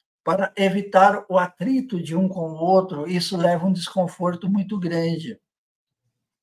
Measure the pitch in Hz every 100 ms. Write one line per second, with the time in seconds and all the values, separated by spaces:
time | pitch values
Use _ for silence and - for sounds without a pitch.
0 | _ _ - 190 190 - 196 190 202 185
1 | 196 202 - 185 180 - 190 269 - 185
2 | 147 165 190 185 160 156 170 190 185 151
3 | 156 180 - 180 170 175 185 175 170 -
4 | 175 - 180 175 190 202 196 208 175 170
5 | 165 165 156 110 _ _ _ _ _ _
6 | _ _ _ _